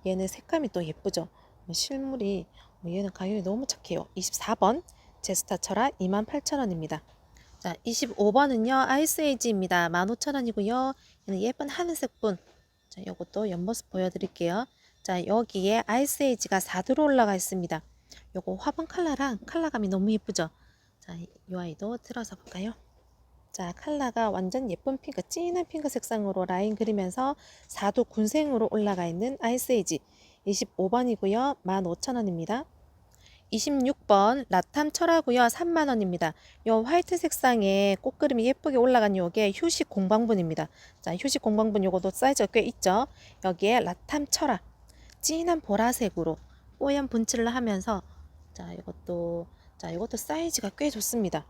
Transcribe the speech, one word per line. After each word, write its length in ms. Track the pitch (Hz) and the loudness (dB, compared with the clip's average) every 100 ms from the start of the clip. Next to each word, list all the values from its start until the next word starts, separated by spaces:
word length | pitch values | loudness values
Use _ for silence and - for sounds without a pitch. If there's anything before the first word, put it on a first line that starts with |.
| 190 | -2
얘는 220 | 185 190 | -2 -4
색감이 420 | - - 330 277 | -8 -4 -2 -2
또 160 | - 165 | -4 -6
예쁘죠. 440 | 156 202 180 170 _ _ _ - | -4 -4 -4 -8 _ _ _ -10
실물이, 720 | 165 - 269 269 262 202 196 165 - - _ | -6 -6 -6 -6 -4 -4 -4 -8 -18 -20 _
어, 60 | 175 | -8
얘는 220 | 180 202 | -6 -6
가격이 320 | - 190 208 | -6 -4 -4
너무 220 | 185 214 269 | -4 -4 -6
착해요. 420 | - - 165 - - | -10 -6 -8 -6 -8
이십사 400 | 180 - - 226 | -6 -6 -4 2
번 260 | 190 269 - - - - | 4 2 -4 -20 -20 -14
제스타 360 | - 185 - 185 | -4 -4 -2 -4
철화 320 | - 196 262 - | -2 0 0 0
이만 260 | 185 202 220 | -2 -2 -2
팔천 340 | 294 - 294 | -6 -4 -2
원입니다. 420 | 233 175 156 156 - _ _ - _ - | -2 -4 -6 -8 -12 _ _ -20 _ -10
자, 140 | 185 170 - | -10 -8 -6
이십오 480 | 233 269 - 208 | -4 -4 2 4
번은요, 400 | 220 285 240 220 | 6 4 2 2
아이스에이지입니다. 1120 | 262 262 269 311 - 302 262 233 202 185 180 170 | 2 2 2 2 0 0 0 0 0 2 2 2
만 200 | 175 190 | 2 0
오천 260 | 240 - 277 | -2 -4 -2
원이고요. 580 | 240 220 202 247 262 269 _ _ - | -2 -2 -2 0 -2 -4 _ _ -6
얘는 120 | 190 | -2
예쁜 280 | 220 - 285 | -2 -4 -8
하늘색 500 | - 349 330 277 _ | -4 -4 -2 -6 _
분. 180 | 220 180 _ _ _ _ _ | -4 -4 _ _ _ _ _
자, 120 | - 185 | -16 -12
요것도 420 | 180 175 - 214 | -12 -8 -4 -4
옆모습 400 | 175 185 233 - | -4 -4 -6 -6
보여드릴게요. 760 | 185 185 185 - - 170 185 262 _ _ _ | -2 -2 -2 -8 -2 -2 -2 -4 _ _ _
자, 240 | - 180 170 | -4 -4 2
여기에 580 | 214 240 196 190 220 - | 0 0 0 2 2 2
아이스에이지가 720 | 233 285 - 277 233 - 190 | 0 2 2 0 0 0 0
사 220 | - 185 | 0 -6
도로 240 | 185 262 302 | 0 4 4
올라가 300 | 269 214 190 | 6 4 2
있습니다. 460 | - 190 175 160 - _ _ - - - | -2 -4 -2 -4 -6 _ _ -20 -12 -10
요거 200 | - 190 | -6 -4
화분 300 | - 285 330 | -4 -4 -6
컬러랑 540 | - 339 277 277 220 - | -2 -2 0 -2 -4 -4
컬러감이 400 | 330 320 240 202 | -2 -2 -2 -2
너무 240 | 190 202 | 0 2
예쁘죠? 380 | 214 - 196 160 _ _ _ _ _ | 0 -2 -2 -4 _ _ _ _ _
자, 140 | - | -16
이 140 | 170 170 _ - 185 | -14 -14 _ -10 -8
아이도 420 | 175 151 202 233 | -8 -8 -8 -8
틀어서 380 | - - 226 - | -10 -10 -10 -12
볼까요? 380 | - 185 208 226 _ _ _ _ _ _ _ | -16 -8 -8 -10 _ _ _ _ _ _ _
자, 180 | - 180 | -10 -8
컬러가 580 | - - 294 262 233 220 | -8 -6 -2 -2 0 0
완전 400 | 185 190 247 262 | 0 -2 -4 -4
예쁜 280 | 175 - 269 | -6 -4 -6
핑크, 240 | - 277 - | -6 -10 -8
진한 360 | - 349 359 339 | -4 -2 -2 -4
핑크 220 | 320 294 | -4 -4
색상으로 580 | 254 - 226 202 190 180 | -6 -4 -4 -2 -2 -2
라인 300 | 185 208 214 | 0 0 0
그리면서 600 | 220 208 185 180 262 294 - - - | 0 0 -2 -2 -2 -4 -12 -20 -18
사 240 | - 202 | -2 0
도 120 | 208 | 0
군생으로 640 | 240 - 214 208 247 247 220 | 0 0 2 2 2 2 2
올라가 340 | 220 208 185 170 | 2 0 0 -2
있는 320 | 170 233 277 | -2 -4 -2
아이스에이지. 600 | 226 247 - 254 175 165 _ _ - _ - | -2 -2 2 0 2 -4 _ _ -20 _ -4
이십오 440 | 202 214 - 185 | -2 -4 -2 2
번이고요. 680 | 233 247 226 196 214 269 277 | 2 2 0 0 2 0 -2
만 240 | 180 190 180 | -2 0 0
오천 320 | 175 - 247 | -4 -4 -2
원입니다. 480 | 208 170 165 226 311 _ _ _ _ _ - - _ | -2 -2 -2 -4 -4 _ _ _ _ _ -20 -20 _
이십육 540 | 220 302 285 254 277 - | -4 0 0 0 -2 6
번 380 | 202 202 269 269 | 8 8 4 2
라탐 420 | 185 - 294 302 | 2 2 0 -2
철화고요. 560 | - 339 330 302 240 240 | 2 4 4 4 4 4
삼만 400 | - 349 330 294 | 2 0 2 2
원입니다. 460 | 240 190 175 165 - - - - | 2 0 0 -2 -4 -20 -8 2
요 160 | 220 | 2
화이트 360 | 233 339 359 359 | 4 2 2 0
색상에 800 | 330 - 269 240 196 196 202 196 | -2 2 4 4 4 4 4 2
꽃그림이 460 | - - 294 247 226 | -2 0 0 2 2
예쁘게 300 | 269 320 262 | 0 0 4
올라간 380 | 247 247 214 190 | 6 6 4 2
요게 380 | 175 190 208 | 0 2 0
휴식 360 | 196 339 - 302 | 2 -2 0 -2
공방분입니다. 800 | - 190 214 233 208 165 156 160 - - _ | 0 2 4 4 2 0 -2 -6 -10 -20 _
자, 140 | - 175 | -8 -4
휴식 240 | 277 262 | -2 -2
공방분 440 | - 208 220 208 | 0 2 2 2
요것도 260 | 190 185 190 | 2 0 -2
사이즈가 380 | - 262 277 208 | 2 2 4 2
꽤 100 | 233 | 2
있죠. 440 | 202 - 190 190 262 - - - 190 | 0 0 2 2 2 -6 -20 -6 -4
여기에 360 | 175 196 240 | 0 2 2
라탐 440 | 175 180 - 302 285 | 2 -6 -4 -4 -2
철화, 280 | - 302 226 - _ - - - - | 0 0 -2 -4 _ -20 -20 -20 -8
진한 400 | - 320 339 330 | -4 -2 0 0
보라색으로 760 | - 202 226 254 208 - 160 156 - - - - | 0 2 2 2 -2 -2 -4 -4 -10 -20 -20 -4
뽀얀 280 | 277 285 269 | 0 0 0
분칠을 380 | 226 226 240 233 | -2 0 0 0
하면서, 480 | 247 233 196 190 202 - - - - - - | 0 -2 -2 -2 -4 -6 -20 -20 -20 -20 -18
자, 180 | 175 | -16
이것도, 720 | 175 175 180 - 175 170 170 175 - - _ | -14 -14 -16 -8 -6 -4 -6 -8 -16 -20 _
자, 140 | 170 | -10
이것도 260 | 170 226 233 | -8 -6 -8
사이즈가 540 | - 302 330 - 202 - | -6 -4 -2 -4 -6 -4
꽤 140 | 294 | -4
좋습니다. 560 | 220 - 240 190 160 - | -2 -4 -2 -2 -4 -8